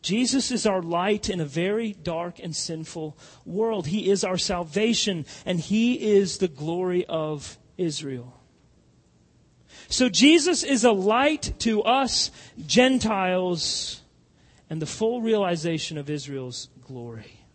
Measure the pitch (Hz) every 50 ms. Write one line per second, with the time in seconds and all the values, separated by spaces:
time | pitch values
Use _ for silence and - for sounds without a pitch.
0 | - - 185 226 254 233 - 269 - - 254 214 - 214 196 185 175 165 170 170
1 | 180 202 220 208 - - 190 180 156 143 131 165 175 190 208 226 233 214 208 -
2 | 151 180 165 160 170 175 175 - - 170 151 - - - 165 160 160 - - 170
3 | 156 156 151 - - - - - _ - 170 196 220 226 220 202 160 147 175 214
4 | 180 185 202 185 - 185 185 175 - - 190 175 175 160 147 196 220 233 226 -
5 | - 208 190 165 139 - - - - - 180 170 151 - 196 220 226 240 247 -
6 | 233 214 208 196 196 180 - - 190 180 147 131 147 160 170 180 185 180 180 180
7 | 180 - - 160 156 156 151 143 131 - - - _ _ _ - 180 165 147 -
8 | 160 139 135 123 120 123 - - _ _ _ _ _ _ _ _ _ _ _ _
9 | _ _ _ _ _ _ _ _ _ _ _ _ _ _ - - - - - -
10 | 254 247 180 151 226 294 320 339 277 349 339 - 339 254 277 226 202 240 214 190
11 | 185 208 220 240 269 294 320 285 - - - - - 233 220 208 - 214 247 269
12 | 269 240 - - - - - - - - - - 165 147 131 226 254 262 262 247
13 | - 220 220 196 190 185 185 180 185 180 175 160 - - - - - - - -
14 | - _ _ _ _ _ _ _ _ _ _ - _ _ 160 160 156 147 - -
15 | 220 226 240 247 226 226 220 208 196 180 175 165 151 170 165 156 - - 160 151
16 | 143 143 151 147 131 143 139 135 127 127 123 - - - _ - 123 - 135 123
17 | 120 120 117 113 107 - - - - _ _